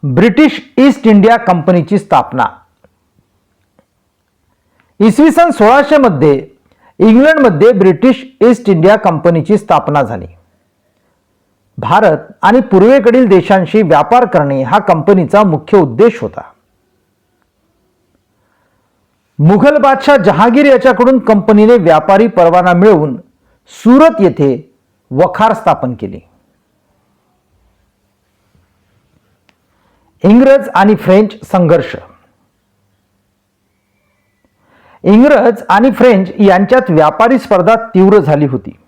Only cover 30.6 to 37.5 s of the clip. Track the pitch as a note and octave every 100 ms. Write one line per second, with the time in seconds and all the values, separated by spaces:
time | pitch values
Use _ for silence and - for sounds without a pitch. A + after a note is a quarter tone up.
30.6 | - E3+ G3 G#3+ - F#3+ G#3+ - - F#3+
31.6 | E3+ E3 - - - _ _ _ _ _
32.6 | _ _ _ _ _ _ _ _ _ _
33.6 | _ _ _ _ _ _ _ _ _ _
34.6 | _ _ _ _ - G#3+ C#4 C4+ A#3 G#3
35.6 | - F#3+ C4 G3+ B3 G3+ F#3+ - G3+ F#3
36.6 | G3 B3+ B3+ D#3+ D#3 D#3 A3+ C4 -